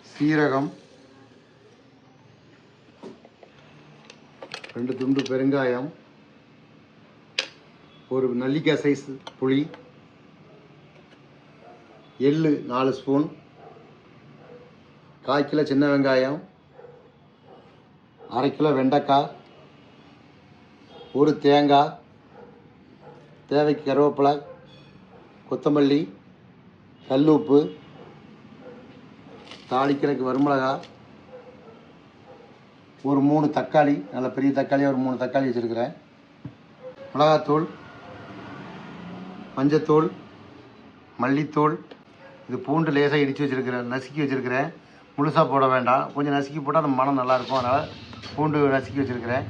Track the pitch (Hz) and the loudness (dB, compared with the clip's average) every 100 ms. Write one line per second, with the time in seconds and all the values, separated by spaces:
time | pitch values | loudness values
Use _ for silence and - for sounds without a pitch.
0 | - - 147 151 143 135 147 - - - | -20 -4 0 2 2 0 -4 -8 -20 -20
1 | - - - - _ _ - - - _ | -20 -20 -20 -20 _ _ -20 -20 -20 _
2 | _ _ - - - - _ _ - _ | _ _ -20 -20 -20 -20 _ _ -20 _
3 | - - - _ - - - - - - | -20 -20 -20 _ -20 -20 -20 -20 -20 -20
4 | - - - - - - - 120 123 131 | -20 -20 -20 -20 -18 -16 -14 -8 -6 -4
5 | 131 139 127 131 135 139 127 123 147 - | 0 0 0 -2 0 0 0 -2 -6 -14
6 | - - - - _ - - - - - | -20 -20 -20 -20 _ -20 -20 -20 -20 -20
7 | - - - - - - - - - - | -20 -20 -12 -10 -10 -16 -20 -20 -20 -20
8 | - 131 131 120 131 151 156 147 147 139 | -6 -2 -2 -2 -2 0 0 2 0 -2
9 | - 135 - - 131 135 156 - - - | -4 -16 -16 -6 0 0 -2 -10 -20 -20
10 | - - - - - - - - - - | -20 -20 -20 -20 -20 -20 -20 -20 -20 -20
11 | - - - - - - - - - - | -20 -20 -20 -20 -20 -20 -20 -20 -20 -20
12 | - - 135 156 156 139 98 123 135 - | -20 -2 0 2 2 0 -2 -2 -2 -2
13 | - 139 165 - - - - - - - | -2 0 0 -8 -20 -20 -20 -20 -20 -20
14 | - - - - - - - - - - | -20 -20 -20 -20 -20 -20 -20 -20 -20 -20
15 | - - - 143 143 151 147 139 143 143 | -20 -14 -2 -2 0 -2 0 2 2 2
16 | 135 131 131 156 - _ _ - - - | 4 2 2 -4 -12 _ _ -20 -20 -20
17 | - _ - _ - - - - _ _ | -20 _ -20 _ -20 -20 -20 -20 _ _
18 | _ _ - 123 143 - 151 131 131 143 | _ _ -8 -2 -2 2 2 2 2 2
19 | 143 139 151 - - - - - - - | 4 2 2 -10 -20 -20 -20 -20 -20 -20
20 | - - - - - - - - - - | -20 -20 -20 -20 -20 -20 -20 -20 -20 -20
21 | - 131 151 143 139 143 147 139 147 - | -8 2 2 4 4 4 6 4 4 -4
22 | - - - - - - - - - - | -20 -20 -20 -20 -20 -20 -20 -20 -20 -20
23 | - - - - - 139 151 143 135 135 | -20 -20 -20 -20 -2 0 2 0 0 2
24 | 147 143 139 147 - - - - - - | 2 4 2 2 -8 -20 -20 -20 -20 -20
25 | - - - - - 131 151 147 139 143 | -20 -20 -20 -20 -8 -4 0 2 4 2
26 | 175 - - - - - - - - - | -2 -12 -20 -20 -20 -20 -20 -20 -20 -20
27 | - 135 151 147 113 143 175 - - - | -2 2 4 4 6 4 4 -8 -20 -20
28 | - - - - - - - - - - | -20 -20 -20 -20 -20 -20 -20 -20 -20 -20
29 | - - - - - - - 127 139 139 | -20 -20 -20 -20 -20 -20 -4 0 0 0
30 | 147 127 127 131 143 139 131 139 - - | 0 0 -2 0 2 2 0 -4 -8 -20
31 | - - - 508 508 494 226 226 226 - | -20 -20 -20 -20 -20 -20 -20 -20 -20 -20
32 | - - - - - - - - - - | -20 -20 -20 -20 -20 -20 -20 -20 -20 -8
33 | 135 139 143 151 147 131 - 160 143 151 | 0 2 4 4 2 -2 2 4 4 2
34 | - 123 131 - 139 139 135 139 139 131 | -4 -6 -4 0 0 0 0 2 2 0
35 | 131 123 127 139 135 120 113 117 123 - | -2 -2 -2 0 0 -2 -2 -2 -4 -8
36 | - - - - - - - - - - | -20 -20 -20 -20 -20 -20 -20 -20 -18 -18
37 | - - 151 156 147 151 175 - - - | -12 0 2 2 2 -2 -2 -10 -20 -20
38 | - - - - - - - - - - | -20 -18 -18 -18 -16 -16 -16 -16 -16 -16
39 | - - - - - - 139 151 147 151 | -16 -16 -16 -18 -12 0 2 2 4 4
40 | 160 - - - - - - - - - | 2 -6 -20 -20 -20 -20 -20 -20 -20 -20
41 | - - 123 139 147 151 151 151 - - | -20 -4 0 0 0 0 0 -2 -12 -20
42 | - - - - - 123 - 156 156 143 | -20 -20 -20 -20 -10 -8 -2 0 2 2
43 | 143 147 139 135 143 131 123 123 120 131 | 2 2 0 0 -2 -2 -4 -4 -4 -6
44 | - 147 139 131 123 127 147 - - - | -6 -4 -2 -2 -2 -2 -4 -8 -20 -20
45 | - - 151 156 151 135 135 127 123 135 | -12 -2 0 2 2 4 4 2 2 2
46 | 143 139 147 143 139 151 139 156 151 127 | 0 -4 0 0 -2 -6 0 2 4 2
47 | 135 139 127 127 120 131 123 135 - - | 2 0 2 0 0 -2 2 0 -2 -12
48 | - - - - 151 147 143 135 120 139 | -16 -16 -12 -2 0 2 2 2 -2 -4
49 | 127 123 117 131 | -4 -4 -2 -4